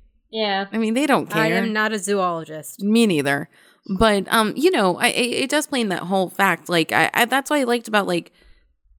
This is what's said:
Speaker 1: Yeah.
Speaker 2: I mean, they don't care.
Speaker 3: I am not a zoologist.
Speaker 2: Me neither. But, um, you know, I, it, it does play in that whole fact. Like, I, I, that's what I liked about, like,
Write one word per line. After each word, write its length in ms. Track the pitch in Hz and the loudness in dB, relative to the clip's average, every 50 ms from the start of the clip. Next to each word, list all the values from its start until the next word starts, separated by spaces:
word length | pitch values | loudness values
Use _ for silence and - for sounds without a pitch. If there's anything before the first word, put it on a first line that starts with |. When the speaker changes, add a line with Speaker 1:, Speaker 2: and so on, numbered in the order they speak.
| - _ _ _ _ _ | -20 _ _ _ _ _
Speaker 1:
Yeah. 360 | - 220 214 208 196 190 196 196 | -6 -4 -4 -2 -2 -4 -4 -4
Speaker 2:
I 60 | - 220 | -4 -4
mean, 160 | 226 214 226 | -2 -2 0
they 120 | 262 294 | 0 0
don't 220 | 285 254 180 - - | 2 2 0 0 -2
care. 120 | - 220 | -2 -2
Speaker 3:
I 60 | 220 220 | 0 0
am 240 | 180 185 190 - | 0 0 -2 -2
not 200 | 214 214 214 214 | -2 -2 -2 -2
a 60 | 220 208 | -2 -4
zoologist. 840 | 180 196 202 196 180 175 170 165 160 156 156 156 151 - - - | -4 -2 -2 -2 -2 -2 -4 -6 -8 -10 -14 -14 -16 -16 -10 -4
Speaker 2:
Me 240 | 196 202 220 233 233 | 0 2 4 6 6
neither. 420 | 214 170 147 131 139 139 143 165 - _ _ _ _ _ _ - - 196 180 | 4 4 2 0 0 0 -2 -4 -8 _ _ _ _ _ _ -10 -6 0 2
But, 320 | 226 220 208 196 185 - | 4 4 4 2 0 0
um, 200 | - 233 220 208 - | 0 2 2 0 0
you 140 | - 285 370 | 2 2 2
know, 280 | 370 277 202 185 170 - | 2 2 2 0 0 0
I, 100 | 147 - | 0 0
it, 360 | - - 247 240 - - 269 | 0 0 0 0 -2 -2 -2
it 60 | 254 | 0
does 160 | 294 302 294 | -2 -2 -2
play 140 | - 294 247 | -2 -4 -2
in 80 | 226 202 | -2 -2
that 140 | 180 - | -4 -4
whole 260 | - 175 196 190 185 175 | -4 -2 0 0 0 0
fact. 400 | - - 196 190 170 165 - - | -2 0 0 0 0 -2 -2 0
Like, 240 | 175 170 160 - | 0 2 2 2
I, 180 | 107 123 160 - - | 2 2 2 2 2
I, 100 | - 233 | 0 0
that's 260 | 233 262 277 269 - | 2 0 -2 0 0
what 80 | 302 294 | 0 0
I 60 | 262 | 0
liked 240 | 233 240 247 226 - | 0 0 -2 -2 -2
about, 180 | 214 208 190 | -2 -2 0
like, 240 | 180 180 170 170 - _ _ _ - - _ _ _ _ _ _ _ _ | 0 -2 -4 -4 -6 _ _ _ -20 -20 _ _ _ _ _ _ _ _